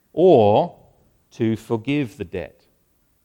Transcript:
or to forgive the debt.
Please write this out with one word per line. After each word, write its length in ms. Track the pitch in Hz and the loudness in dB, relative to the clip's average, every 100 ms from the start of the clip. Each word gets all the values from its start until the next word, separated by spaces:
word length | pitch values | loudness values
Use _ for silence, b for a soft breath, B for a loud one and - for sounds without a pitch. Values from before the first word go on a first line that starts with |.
| _ | _
or 640 | - 185 135 104 113 170 - _ _ _ _ _ | 0 4 4 4 2 -2 -8 _ _ _ _ _
to 240 | - 113 | -6 -4
forgive 600 | 110 - 113 120 147 123 - | -4 -6 -8 -4 -6 -6 -10
the 80 | |
debt. 420 | 92 92 78 _ _ _ _ _ _ _ | -14 -12 -14 _ _ _ _ _ _ _